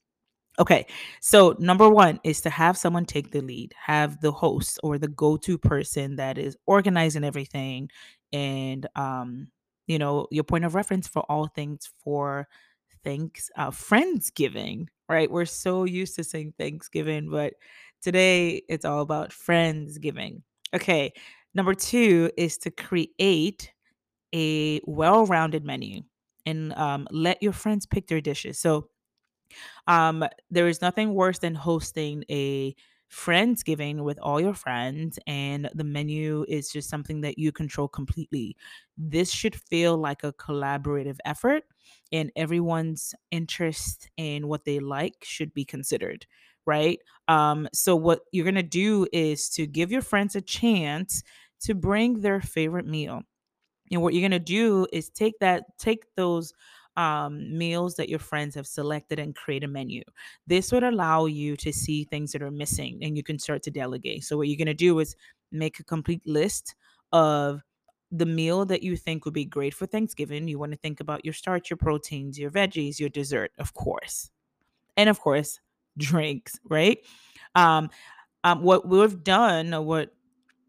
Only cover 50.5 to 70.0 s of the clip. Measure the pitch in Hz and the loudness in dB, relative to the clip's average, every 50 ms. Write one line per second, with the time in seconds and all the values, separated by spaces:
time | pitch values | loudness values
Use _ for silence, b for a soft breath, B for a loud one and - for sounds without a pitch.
50.5 | - - - 233 220 185 160 147 147 160 185 - - - b b b b b b | -4 0 2 4 4 2 2 -2 -4 -6 -6 -6 -6 -8 b b b b b b
51.5 | b _ - - 214 185 160 185 196 214 226 240 247 214 202 202 196 196 185 - | b _ -6 -4 -2 0 0 2 2 2 2 2 2 0 0 0 0 0 -2 -4
52.5 | - 165 160 156 170 180 - - 156 156 147 - - - - _ _ _ _ _ | -4 -2 -2 -2 -2 -4 -6 -6 -6 -6 -6 -6 -8 -10 -12 _ _ _ _ _
53.5 | _ _ _ _ _ _ _ _ 180 175 170 175 165 175 185 190 185 175 165 165 | _ _ _ _ _ _ _ _ -2 0 2 2 2 2 2 2 2 0 0 0
54.5 | 180 214 233 226 202 190 185 - - 165 156 - - - 214 220 220 - 202 185 | 0 2 4 4 4 4 2 0 -2 -6 -8 -8 -4 -2 0 0 0 2 2 2
55.5 | 180 175 - - _ - - 220 226 220 - _ _ - 185 175 175 165 165 - | 2 2 -2 -6 _ -6 -2 -2 -2 -2 -4 _ _ -2 0 0 0 -2 -4 -6
56.5 | b b b b b b b b _ 175 170 156 151 147 147 147 147 147 143 - | b b b b b b b b _ -2 -2 0 0 -2 -4 -6 -8 -10 -10 -8
57.5 | 156 160 170 170 165 170 175 180 170 - 151 - 151 151 - - - 151 147 147 | -6 -4 -2 -2 -2 -2 -2 -4 -4 -6 -6 -4 -4 -6 -6 -6 -6 -4 -4 -6
58.5 | 139 147 139 - - - 143 147 151 151 - _ 156 151 147 147 143 - - - | -8 -10 -12 -10 -8 -6 -4 -4 -4 -6 -6 _ -6 -6 -6 -8 -10 -10 -8 -6
59.5 | 143 135 147 143 139 139 131 127 - 113 - - B B B B B B _ 151 | -6 -6 -6 -6 -8 -8 -8 -8 -10 -12 -14 -16 B B B B B B _ 0
60.5 | 175 185 185 - 247 247 247 247 233 202 175 160 160 160 160 156 151 147 147 147 | 2 2 2 2 2 2 2 2 2 0 2 2 2 2 2 2 0 -2 -4 -4
61.5 | 147 139 - 156 143 - 135 - 151 151 147 - 156 147 151 143 - 143 143 139 | -4 -4 -6 -6 -4 -4 -2 -2 -2 -2 -4 -4 -6 -6 -6 -6 -6 -8 -8 -8
62.5 | 147 147 147 147 - - 143 123 - - 160 156 151 147 139 - 156 143 - - | -8 -6 -4 -4 -4 -4 -4 -8 -10 -8 -6 -6 -4 -4 -4 -6 -8 -6 -6 -6
63.5 | 151 139 - 156 147 147 131 127 127 127 - 123 107 - 143 - 151 147 147 147 | -6 -6 -6 -8 -8 -6 -6 -6 -6 -8 -8 -8 -8 -8 -6 -4 -2 -2 0 0
64.5 | 147 147 165 156 151 151 170 180 170 160 156 - - b b b b _ _ _ | 0 0 0 0 0 4 4 4 4 4 2 -2 -6 b b b b _ _ _
65.5 | - 156 156 156 - - 151 - 165 160 147 - 170 160 - 156 151 147 160 208 | -6 -4 -4 -4 -6 -8 -8 -6 -6 -4 -4 -4 -4 -4 -4 -2 0 0 0 0
66.5 | - - - - b b b b b b b _ - 165 160 151 151 147 143 143 | -2 -4 -8 -12 b b b b b b b _ 4 4 6 6 4 2 0 -2
67.5 | 143 143 - _ _ _ _ _ _ _ _ _ 180 160 170 165 160 160 160 160 | -4 -6 -10 _ _ _ _ _ _ _ _ _ -4 -2 0 0 0 0 0 0
68.5 | 175 190 196 185 185 - - 185 175 - - 170 160 156 - 160 156 160 139 - | 0 0 0 0 -2 -2 -2 -4 -6 -6 -4 -6 -6 -6 -6 -6 -6 -6 -6 -4
69.5 | - 143 139 139 143 - 190 - - 214 | -4 -4 -4 -4 -4 -6 -8 -6 -4 -2